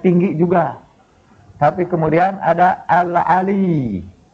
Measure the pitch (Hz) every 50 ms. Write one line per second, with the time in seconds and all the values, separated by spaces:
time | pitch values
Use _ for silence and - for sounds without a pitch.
0 | - 185 175 175 175 196 151 156 180 170 185 175 156 131 - - - _ _ _
1 | _ _ _ _ _ _ _ _ _ - - - 147 151 175 185 175 175 180 165
2 | 160 156 151 165 180 196 196 190 - 156 165 170 180 185 - - - - 160 180
3 | 180 175 170 170 - - 180 185 190 196 202 196 190 175 165 147 127 113 98 87
4 | 85 90 - _ _ _